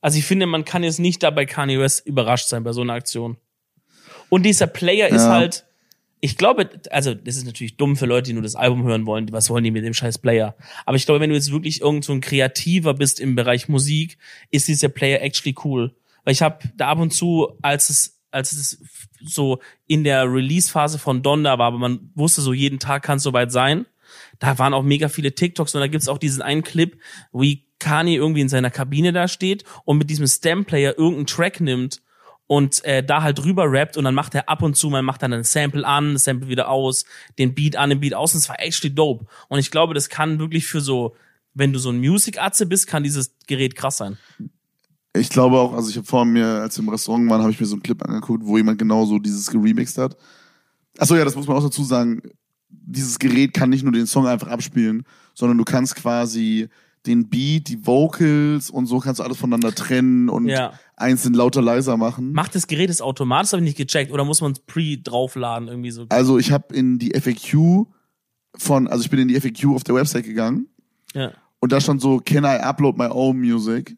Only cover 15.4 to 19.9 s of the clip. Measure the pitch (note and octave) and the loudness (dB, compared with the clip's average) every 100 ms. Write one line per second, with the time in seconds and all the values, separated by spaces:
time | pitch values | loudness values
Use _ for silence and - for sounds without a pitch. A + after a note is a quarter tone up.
15.4 | - C3+ D3+ B2+ A#2+ _ _ _ - C3 | -6 -6 -4 -2 -4 _ _ _ -2 0
16.4 | D#3+ D#3 - - C3+ D#3 E3 - F3 E3 | 0 -2 -12 -6 -2 0 0 -2 0 0
17.4 | D#3 - C#3 D3 - C#3+ - _ _ C3+ | 0 -2 -2 0 0 0 -2 _ _ -6
18.4 | C3 D3+ C#3 - - - - _ D3+ - | -6 -6 -8 -10 -18 -20 -20 _ -10 -4
19.4 | C#3 B2+ - _ _ | -2 -2 -8 _ _